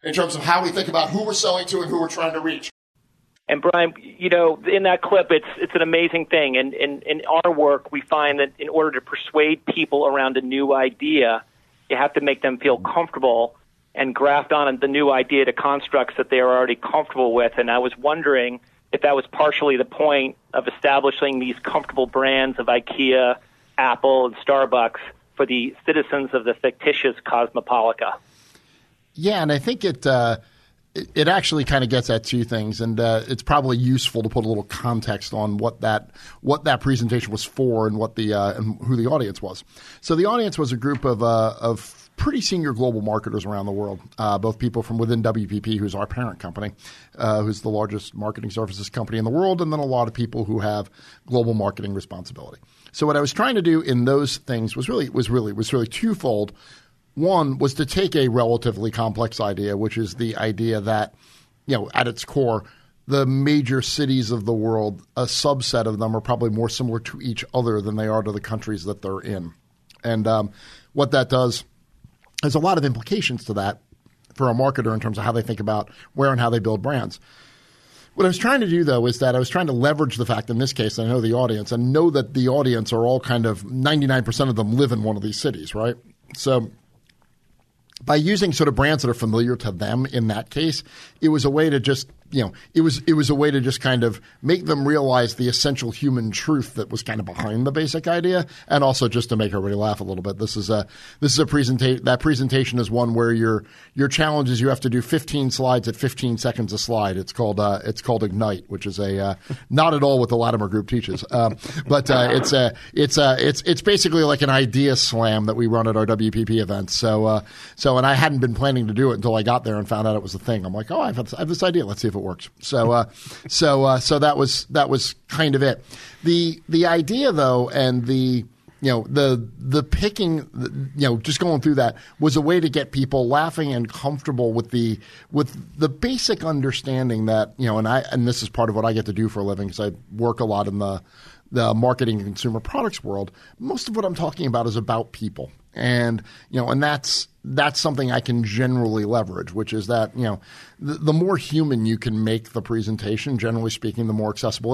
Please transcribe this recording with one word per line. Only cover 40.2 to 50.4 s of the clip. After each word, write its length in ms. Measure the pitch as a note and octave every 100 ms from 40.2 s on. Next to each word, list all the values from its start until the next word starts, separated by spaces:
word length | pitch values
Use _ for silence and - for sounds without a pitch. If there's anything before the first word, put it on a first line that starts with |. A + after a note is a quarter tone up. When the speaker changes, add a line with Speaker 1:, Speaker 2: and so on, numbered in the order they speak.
| G3
Speaker 1:
audience 300 | A#3+ G#3+ -
was 140 | C#3+
a 60 | A#2+
group 280 | C3 C3+
of, 160 | C3+ A2+
uh, 340 | A#2 A2+ A2 A2
of 480 | A#2 A2 - - - -
pretty 240 | - C#4+
senior 320 | - F#3 D3+
global 280 | A2+ B2+ A2+
marketers 440 | G#2+ G#2+ G#2+ G#2+
around 220 | G2 G#2 G2+
the 60 |
world, 260 | G2 G#2 G2 - -
uh, 200 | G#2+ G2+
both 180 | A2 A2
people 240 | B2 A#2
from 140 | G#2+ A2+
within 220 | A2+ A#2
W 280 | A2+ A2 G2+
P 120 | G#2
P, 160 | A2 G#2+
who's 180 | G2+ F#2+
our 100 | G#2
parent 320 | - A#2+ F#2
company, 320 | F2+ F2+ G#2 G2+ - - - -
uh, 240 | A2+ G#2+
who's 200 | G#2+ G#2+
the 80 | A2
largest 440 | G#2+ G#2+ G#2 -
marketing 360 | A2 G#2 G#2 A2
services 380 | G2+ G#2+ G2 G2+
company 300 | - A2 A2+
in 60 |
the 80 | A2
world, 280 | C#3+ F#3+ F3+
and 120 | E3
then 80 | D#3
a 40 |
lot 220 | C#3+ B2+ A#2+
of 80 |
people 300 | A#2 A#2 A#2+